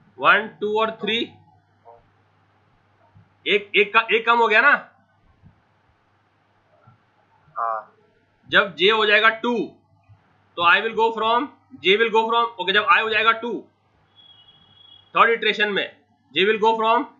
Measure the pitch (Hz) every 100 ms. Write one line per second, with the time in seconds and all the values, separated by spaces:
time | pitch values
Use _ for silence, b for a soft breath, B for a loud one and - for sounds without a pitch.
0 | _ - 147 196 220 - 208 214 220 220
1 | 208 233 - - _ _ _ _ - 233
2 | _ _ _ _ _ _ _ _ _ _
3 | _ _ _ _ 151 202 - 190 202 220
4 | 226 226 226 240 226 214 285 233 - _
5 | _ _ _ _ - _ _ _ _ _
6 | _ _ _ _ _ _ _ _ _ _
7 | _ _ _ _ _ 113 117 110 - _
8 | _ _ _ _ 135 180 202 147 190 220
9 | 214 208 220 220 240 233 139 _ _ _
10 | _ _ _ _ _ 170 170 190 220 208
11 | 226 214 220 240 285 _ _ 131 170 208
12 | 233 220 226 233 233 180 180 208 208 190
13 | 220 214 220 226 240 165 - _ _ _
14 | _ _ _ _ _ _ _ _ _ -
15 | _ 170 220 233 214 208 208 185 - -
16 | _ _ _ 139 202 220 220 220 220 233
17 | -